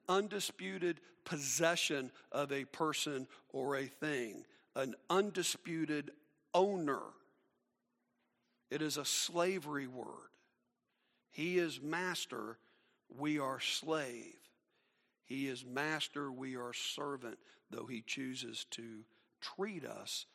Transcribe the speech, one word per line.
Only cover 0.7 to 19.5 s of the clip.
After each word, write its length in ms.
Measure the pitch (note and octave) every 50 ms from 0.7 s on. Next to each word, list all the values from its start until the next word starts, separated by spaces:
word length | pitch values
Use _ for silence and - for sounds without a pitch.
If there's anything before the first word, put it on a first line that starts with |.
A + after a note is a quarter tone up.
| F#3+ F#3 F3 F3 E3 - - - - _ _
possession 840 | - F3 D3 C#3 C3+ - - E3 E3 F3 E3+ - - D#3 C#3 C3 B2 - - - -
of 180 | - C3+ C#3+ C#3
a 140 | C#3+ C#3 C3
person 640 | - - - E3 D#3 D3 - - D3+ C#3+ C3 C3 - - - _ _
or 260 | - C3+ C3 C#3 C#3
a 100 | C3+ C3+
thing, 580 | C3 - - D3+ D3+ D3 B2+ A#2+ A2 G2 - - - - - _ _ _
an 200 | C3+ C3+ C3 - - - -
undisputed 1040 | E3+ F#3+ G#3 G#3 D#3+ F3+ E3+ - - - - E3+ E3 D#3+ D#3 D3 D3+ D3 C#3+ C#3+ - - _ _ _ _ _ _ -
owner. 460 | F3 F#3+ G3+ G3+ F#3 D#3+ C#3+ C3 F#2 - - - - - _ _ _ _ _ _ _ _ _ _ _ _ _ _ _ _ _ _ _ _ _ _ _ _ _ _ _ _ _
It 120 | B2+ D3
is 140 | D#3 D3+ C3
a 80 | D3 C#3
slavery 800 | - - - - - E3+ E3+ F3 F#3 F#3+ F#3 C#3+ D3 D3 C#3+ C3+
word. 440 | B2 B2+ B2+ A#2 - - - - - - _ _ _ _ _ _ _ _ _ _ _ _ _ _ _ _ _ _ _
He 280 | - - D#3 F3 F3+ F3+
is 220 | E3+ D#3+ C3+ C3+
master, 800 | C3+ D3+ D#3 E3+ F#3 F#3 E3+ - - - B2+ A#2 G#2+ A2 A2+ - _ _ _ _ _ _ _ _ _ _ -
we 220 | B2+ C#3+ D3+ D3+ D3
are 220 | C3+ C3+ C3+ B2
slave. 720 | - - - - C#3 D#3 D#3+ D#3 C#3+ B2+ A#2+ A2+ G#2 E2+ - - - - _ _ _ _ _ _ _ _ _ _ _ _ _ _ _
He 220 | - B2+ C3+ C#3
is 180 | C3+ B2+ A#2+ B2+
master, 680 | B2 B2 C#3 D3 D#3 D#3 D3+ - - - C#3+ C#3+ C#3
we 240 | B2+ B2+ C3+ C3 B2+
are 160 | B2 A#2+ A#2+
servant, 680 | A#2+ - - - - - D3 C#3+ C#3+ C3 B2+ A#2 A2 - - - - _ _ _
though 160 | G#2 A#2 A#2
he 140 | - B2+ A2
chooses 640 | A2+ - - C#3 C3+ C3 C3 B2+ B2+ A#2 A2+ A2+ - -
to 340 | - - A2+ A#2 A2+ G#2+ A#2 _ _ _ _ _ _ _
treat 440 | - -